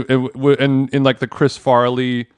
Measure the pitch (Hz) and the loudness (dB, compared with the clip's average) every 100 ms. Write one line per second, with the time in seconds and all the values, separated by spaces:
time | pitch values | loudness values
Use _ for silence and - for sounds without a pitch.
0 | 127 131 127 131 143 139 139 135 135 139 | 0 -2 -2 -2 0 2 2 0 0 0
1 | 135 127 127 - 143 - 139 120 123 123 | 0 0 -6 -2 -2 0 0 2 2 -2
2 | 127 123 120 | -2 -4 -6